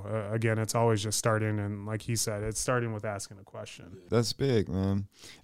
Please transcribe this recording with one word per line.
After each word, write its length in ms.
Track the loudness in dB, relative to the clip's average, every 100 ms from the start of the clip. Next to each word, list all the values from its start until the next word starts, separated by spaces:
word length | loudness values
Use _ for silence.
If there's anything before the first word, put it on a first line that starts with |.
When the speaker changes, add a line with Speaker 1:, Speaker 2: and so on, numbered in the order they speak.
| -2
Speaker 1:
uh, 260 | -4 -2
again, 260 | 0 2 2
it's 160 | 2 4
always 260 | 4 4
just 160 | 0 0
starting. 400 | 2 2 2 0
And 260 | -2 -4
like 180 | -6 -6
he 120 | -2
said, 280 | -2 -2 -2
it's 160 | -4 -2
starting 320 | 0 0 0
with 120 | -4
asking 340 | -4 -6 -8 -14
a 60 |
question. 520 | -16 -14 -14 -14 -16 -18 0
Speaker 2:
That's 240 | 2 2
big, 360 | 2 2 4 2
man. 400 | 2 2 2 -2 -10 -20 -2